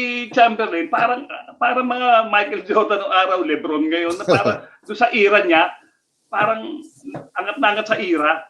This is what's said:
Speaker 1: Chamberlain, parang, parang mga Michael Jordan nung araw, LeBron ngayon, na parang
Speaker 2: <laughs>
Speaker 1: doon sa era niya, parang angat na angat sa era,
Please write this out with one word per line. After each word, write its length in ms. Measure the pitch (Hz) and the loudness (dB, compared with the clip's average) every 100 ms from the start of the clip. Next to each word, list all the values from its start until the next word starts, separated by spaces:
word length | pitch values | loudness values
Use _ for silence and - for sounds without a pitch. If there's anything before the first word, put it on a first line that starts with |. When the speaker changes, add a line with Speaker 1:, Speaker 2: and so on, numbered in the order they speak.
| 247 240 233 | -4 -6 -4
Speaker 1:
Chamberlain, 560 | 247 233 220 208 165 165 | 4 4 2 -4 -4 -2
parang, 380 | - 233 247 - - - - | 0 0 -2 -6 -16 -16 -4
parang 320 | 240 247 247 | -2 0 -2
mga 400 | 247 247 226 226 | -2 2 2 4
Michael 340 | 208 202 202 185 | 0 0 -4 0
Jordan 320 | 220 214 202 | 0 2 0
nung 80 | 196 | 0
araw, 300 | 185 185 185 | 2 2 0
LeBron 480 | 160 - 156 151 156 | -2 -2 -2 -2 0
ngayon, 240 | 170 170 | 0 -2
na 120 | 175 185 | -4 0
parang 320 | 143 110 101 - | 2 2 -4 -8
Speaker 2:
<laughs> 140 | _ - | _ -14
Speaker 1:
doon 140 | 214 | -2
sa 100 | 240 | 0
era 320 | 233 202 208 | 4 4 4
niya, 320 | 180 160 175 - _ _ _ _ _ | 4 4 2 -2 _ _ _ _ _
parang 560 | 202 214 220 220 - - _ - - - | -2 -2 -2 -6 -14 -16 _ -16 -16 -12
angat 240 | - 392 285 | -8 -8 0
na 100 | 214 | 0
angat 140 | 208 214 | 0 -2
sa 80 | 220 | -4
era, 480 | 185 156 151 165 - | -2 0 0 -2 -4